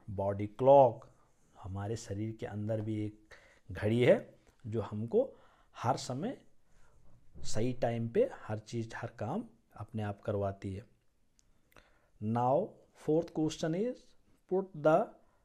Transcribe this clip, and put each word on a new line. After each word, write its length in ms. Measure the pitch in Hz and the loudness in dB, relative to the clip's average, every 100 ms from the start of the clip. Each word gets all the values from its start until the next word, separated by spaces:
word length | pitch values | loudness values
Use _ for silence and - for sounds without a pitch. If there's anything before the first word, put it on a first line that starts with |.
| - 95 | -10 -4
body 280 | 98 101 104 - | -2 -2 -6 2
clock। 460 | 131 139 127 - - _ _ _ _ - | 8 10 8 4 -12 _ _ _ _ -16
हमारे 340 | 98 95 101 113 | -10 -8 -6 -8
शरीर 400 | - 101 110 110 | -6 -6 -6 -6
के 100 | 113 | -10
अंदर 340 | 104 104 110 | -6 -4 -4
भी 260 | 107 107 107 | -4 -4 -4
एक 220 | - - - - - - | -8 -20 -20 -20 -20 -14
घड़ी 280 | 92 107 117 | -2 2 4
है 380 | 123 190 - - _ _ 113 | 6 4 2 -20 _ _ -8
जो 140 | 110 | -6
हमको 560 | 98 107 117 208 269 - - _ _ - | -4 -6 0 0 0 -4 -20 _ _ -4
हर 200 | 117 - | -2 -2
समय 440 | - 127 208 285 - - _ - - - - - - - | -4 -6 -6 -8 -16 -20 _ -20 -20 -20 -20 -20 -18 -6
सही 280 | - - 123 | 0 2 2
टाइम 360 | 123 120 117 117 | 0 -2 -2 0
पे 220 | 156 254 | 2 0
हर 240 | - - 110 | -2 -8 -10
चीज़, 360 | - 117 113 - | -6 -8 -8 -10
हर 140 | 117 | -12
काम 340 | - 107 185 240 _ _ - | -8 -6 -6 -8 _ _ -16
अपने 260 | 107 110 | -10 -6
आप 200 | 104 101 | -6 -6
करवाती 520 | - 101 98 98 98 | -4 -2 -4 -6 -10
है। 120 | 95 - _ _ _ _ _ _ _ _ - - _ _ - | -10 -14 _ _ _ _ _ _ _ _ -20 -20 _ _ -8
Now 440 | 107 120 123 147 220 - _ - - | -4 0 2 2 0 -8 _ -8 0
fourth 240 | 156 160 | 0 0
question 440 | - 156 156 165 170 | -2 -2 -2 -4 -2
is, 180 | 240 254 - - _ _ - | -4 -6 -14 -20 _ _ -4
"Put 140 | 185 190 151 | -4 -4 0
the 240 | 151 160 240 - _ _ | 4 4 2 -8 _ _